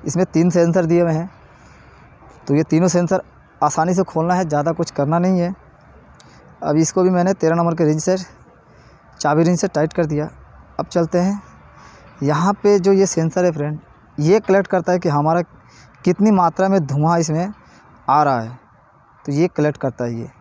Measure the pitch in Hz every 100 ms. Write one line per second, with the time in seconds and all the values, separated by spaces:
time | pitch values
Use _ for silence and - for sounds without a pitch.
0 | 151 160 185 160 175 175 170 175 165 170
1 | 170 156 180 - - - - - - -
2 | - - - - - 143 160 160 180 175
3 | 175 185 - - _ _ 147 165 165 185
4 | 185 165 165 180 175 147 151 160 165 -
5 | 139 170 180 185 175 190 - _ - -
6 | - - - - - - 151 151 160 -
7 | 185 180 180 190 160 170 170 165 156 156
8 | 185 190 180 - - - _ - - -
9 | _ - 147 151 170 175 190 151 160 -
10 | 156 151 151 - - - - - 170 175
11 | 165 175 185 202 - - - - - -
12 | - - 139 147 180 208 208 202 185 196
13 | 196 - 160 180 180 156 147 151 - -
14 | _ - 151 214 214 190 185 185 175 180
15 | 175 147 151 170 170 - - - - -
16 | - 180 214 196 170 160 190 196 139 139
17 | 156 170 160 156 185 208 - - - -
18 | - 139 147 123 113 127 _ _ _ _
19 | _ _ - 143 180 - 151 147 135 -
20 | 123 117 117 _